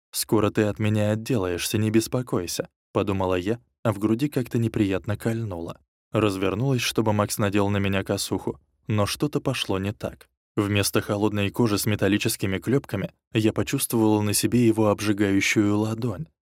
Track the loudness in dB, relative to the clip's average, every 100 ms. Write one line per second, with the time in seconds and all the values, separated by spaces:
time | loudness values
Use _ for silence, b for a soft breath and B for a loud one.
0 | _ -8 0 2 2 2 0 0 0 2
1 | 0 0 -2 -2 0 -2 -2 0 2 2
2 | 2 -2 -2 -4 -4 -6 -8 _ _ -2
3 | 0 0 0 0 -2 -4 _ _ -4 0
4 | 0 0 0 -2 -2 -2 0 0 0 0
5 | -4 -4 -4 -4 -6 -8 -10 -12 _ _
6 | _ 0 0 2 -2 0 0 0 -2 -2
7 | 0 2 0 0 0 2 2 2 0 0
8 | -2 -2 -2 -4 -4 -10 _ _ -4 0
9 | 0 -2 -2 -2 -2 -4 -2 -2 -2 -6
10 | -8 -10 -20 _ _ -2 0 2 0 0
11 | -2 0 0 0 -2 2 2 2 0 0
12 | 2 0 0 -4 -4 -4 -2 -2 -2 -6
13 | -6 _ _ 0 2 0 -2 -2 -2 2
14 | 4 4 2 0 2 4 4 4 4 2
15 | 0 2 2 2 2 2 2 2 0 -2
16 | -4 -6 -10 _ _ _